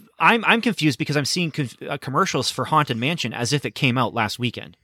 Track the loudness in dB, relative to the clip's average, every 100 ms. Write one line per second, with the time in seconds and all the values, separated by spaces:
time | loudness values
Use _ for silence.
0 | -14 2 4 4 4 2 2 2 2 0
1 | 0 -2 0 -2 -4 -4 -6 -6 -8 -8
2 | -4 0 0 0 -2 -2 0 2 2 0
3 | -2 -2 -4 -4 -2 -2 -2 0 0 2
4 | 0 0 -4 -2 -4 -6 -14 -20